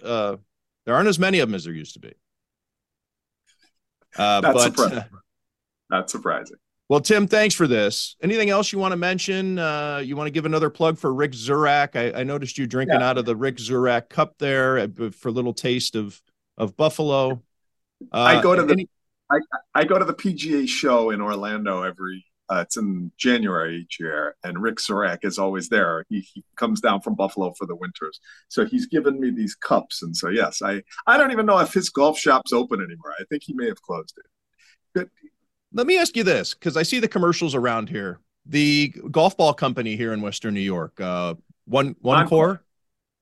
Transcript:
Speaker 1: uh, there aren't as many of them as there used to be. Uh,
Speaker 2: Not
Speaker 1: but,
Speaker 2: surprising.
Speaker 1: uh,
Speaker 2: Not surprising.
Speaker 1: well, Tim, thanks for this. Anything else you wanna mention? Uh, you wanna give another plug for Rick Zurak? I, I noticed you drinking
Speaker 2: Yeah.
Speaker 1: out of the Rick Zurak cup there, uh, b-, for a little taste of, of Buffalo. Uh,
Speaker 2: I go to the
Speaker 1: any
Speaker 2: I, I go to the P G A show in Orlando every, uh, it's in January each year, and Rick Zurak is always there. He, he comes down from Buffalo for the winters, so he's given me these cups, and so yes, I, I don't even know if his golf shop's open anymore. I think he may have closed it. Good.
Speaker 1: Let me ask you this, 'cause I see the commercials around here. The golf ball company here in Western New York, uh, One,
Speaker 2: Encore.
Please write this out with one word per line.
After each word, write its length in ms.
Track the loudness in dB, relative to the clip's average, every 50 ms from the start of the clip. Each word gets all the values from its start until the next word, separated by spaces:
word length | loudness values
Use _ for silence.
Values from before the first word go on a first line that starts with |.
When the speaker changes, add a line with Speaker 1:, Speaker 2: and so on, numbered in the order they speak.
| -6
Speaker 1:
uh, 340 | -4 -2 -2 -2 -2 -4 -6 _ _ _ _ _ _ _ _ -4
there 80 | 0 2
aren't 160 | 2 4 2
as 80 | 2
many 220 | 2 2 2 2 2
of 100 | 2 0
them 60 | -2
as 80 | -6 -6
there 100 | -8 -10
used 200 | -10 -12 -14 -18
to 40 | -20
be. 140 | -20 -20 -20 _ _ _ _ _ _ _ _ _ _ _ _ _ _ _ _ _ _ _ _ _ _ _ _ _ _ _ _ _ _ _ _ _ _ _ _ _ _ _ -4
Uh, 260 | 0 2 2 2 4 4
Speaker 2:
Not 100 | 4 6
Speaker 1:
but, 60 | 6
Speaker 2:
surprising. 380 | 4 4 4 2 2 2 2 -4
Speaker 1:
uh, 60 | -8 -10 -18 -20 _ _ _ _ _ _ _ _ _ _ _ _ _ -2
Speaker 2:
Not 200 | -2 -2 -2 -4
surprising. 480 | -8 -6 -4 -2 -2 -4 -6 -10 -20 _ _ _ _ _ _
Speaker 1:
well, 140 | 2 2 2
Tim, 260 | 4 4 4 4 4
thanks 280 | 4 4 4 4 2 2
for 120 | 2 2
this. 480 | 2 2 2 2 0 0 -4 -6 -8 -8 -4
Anything 280 | -2 -2 0 2 2 2
else 200 | 2 0 0 -2
you 80 | -2 -2
wanna 160 | -2 -2 -2
mention? 640 | -2 -2 -2 -2 -2 -2 -4 -4 -2 -2 -4 -4 -2
Uh, 420 | -2 -2 -2 -4 -4 -4 -6 -6 -6
you 100 | -6 -6
wanna 140 | -6 -6 -4
give 160 | -4 -4 -2
another 240 | 0 0 0 0 0
plug 280 | 0 2 2 2 2 0
for 140 | -2 -2 0
Rick 180 | 0 0 -2
Zurak? 640 | -2 -6 -2 0 2 2 4 4 4 4 2 0 -2
I, 240 | -2 -2 -2 -2 -4
I 40 | -4
noticed 340 | -4 -4 -6 -6 -8 -6
you 100 | -6 -6
drinking 320 | -2 -2 -2 0 2 2 2
Speaker 2:
Yeah. 100 | 4 2
Speaker 1:
out 80 | 0
of 80 | 0 0
the 100 | -2 -2
Rick 220 | -2 -2 -4 -4
Zurak 520 | -4 -6 -4 -2 0 2 2 2 0 -2 _
cup 280 | -2 -2 -2 -2 _
there, 400 | -6 -2 0 2 2 2 2 2 2
uh, 80 | 0
b-, 220 | -2 -4 -6 -8 -8
for 200 | -8 _ -6 -4
a 20 |
little 220 | -4 -2 -2 -4 -4
taste 420 | -4 -2 -2 -2 0 -2 -4 -4
of, 260 | -4 -6 -6 -10 -18 _ _ _ _ _ _ _
of 200 | -6 -6 -4 0
Buffalo. 640 | 0 0 0 0 0 -2 0 2 2 0 0 -2 -6 _ _ _ _ _ _ _ _ _ _ _ -20 -16 -6
Uh, 60 | -2
Speaker 2:
I 240 | 2 4 6 6 6
go 140 | 6 6 4
to 80 | 4 4
the 100 | 4 2
Speaker 1:
any 140 | 2 2 -4 _ _ _ _ _ _ _ 0
Speaker 2:
I, 80 | 0 0 0 -4 -12 -12 -10 _ 0
I 100 | 0 2
go 140 | 2 2
to 80 | 2 2
the 80 | 0 -2
P 200 | -4 -2 -4 -4
G 300 | -2 -4 -2 0 0 0
A 40 |
show 420 | -2 -2 -2 0 2 2 4 2 2
in 100 | 0 -2
Orlando 640 | -2 -4 -4 -4 -4 -6 -6 -4 -4 -2 -2 -2
every, 420 | -4 -6 -6 -8 -10 -10 -10 -10 -14 _ _ _ _
uh, 160 | -4 -2 -2 -2
it's 120 | -4 -4
in 340 | -4 -4 -2 -4 -4 -6 -8 _
January 600 | -2 0 2 2 2 2 0 0 -2 -2 -4 -6 -8
each 180 | -10 -12 -12 -10
year, 360 | -8 -6 -4 -4 -6 -6 -8 _ -10
and 180 | -8 -6 -4
Rick 140 | -4 -4 -4
Zurak 420 | -4 -6 -4 -2 -2 -2 -2 -2 -4 -4
is 160 | -6 -4 -2
always 280 | -2 -2 -2 -4 -4
there. 380 | 0 2 2 2 2 0 -4 -6 -6
He, 100 | -6 -6
he 240 | -6 _ -16 -20 -20 _ -8
comes 240 | -4 -2 -2 -2 0
down 220 | 2 0 0 0
from 140 | -2 -4 -2
Buffalo 360 | 0 -2 -2 -2 -4 -4 -4 -6
for 80 | -8 -10
the 100 | -10 -10
winters, 440 | -10 -10 -12 -10 -10 -12 -12 -12 -16 _ -20 -20 -20 _ -6
so 160 | -2 0 0
he's 200 | 0 0 -2 -2
given 340 | 0 0 2 2 2 0 0
me 120 | -2 -2
these 240 | -2 -2 -4 -4 -6
cups, 480 | -6 -2 0 0 0 0 -2 -12 -10 -10
and 120 | -8 -8
so 140 | -6 -4 -2
yes, 320 | 0 0 0 0 -2 -4
I, 220 | -4 -4 -4 -4 -8 -12 -14 -4 2
I 100 | 4 6
don't 140 | 6 4 2
even 160 | 2 0 2
know 100 | 4 4
if 160 | 4 4 2 0
his 160 | -2 -2 -2
golf 300 | 0 4 4 4 4 2
shop's 340 | 2 4 4 4 2 0 0
open 280 | 0 0 0 -4 -6
anymore. 320 | -6 -8 -12 -16 -14 -14 -12 -12
I 40 | -10 -8
think 120 | -10 -10 -8
he 100 | -8 -8
may 120 | -4 -4
have 160 | -4 -6 -6
closed 320 | _ -10 -8 -8 -10 -12 -18
it. 80 | -20 -20 _ _ _ _ _ _ _ _ _ _ _ _ _ -6
Good. 160 | -6 -6 -6 _ _ _ -20 _ _ _ _ _ _ _ _ -4
Speaker 1:
Let 140 | -2 0
me 100 | 2 4
ask 180 | 2 2 0 0
you 80 | 0 2
this, 300 | 2 2 2 0 -4 -8
'cause 240 | _ -4 -2 0
I 60 | 0 0
see 160 | 0 0 -2
the 80 | -2
commercials 480 | 0 0 2 2 2 2 2 0 -2 -2
around 340 | 0 0 0 0 -2 -4 -6
here. 300 | -8 -8 -8 -8 -10 -12 _ _ _ _ _
The 480 | -4 0 2 4 4 4 2 2 0 -4 -10 -10 -2
golf 260 | 2 2 2 2 4
ball 180 | 4 2 2 4
company 400 | 2 -2 -2 -2 -2 -4 -4 -4
here 160 | -4 -4 -4 -2
in 80 | -4
Western 320 | -4 -6 -6 -6 -4 -4 -2
New 60 | -2
York, 400 | -2 -2 -2 -4 -4 -8 _ -8
uh, 320 | -6 -4 -4 -2 -4 -4 -6 -8 _ _ _ _ _
One, 300 | -2 0 0 0 0 -4 _ 0
Speaker 2:
Encore. 580 | 4 4 4 4 4 4 4 4 4 2 -4 _ _ _ _ _ _ _ _ _ _ _ _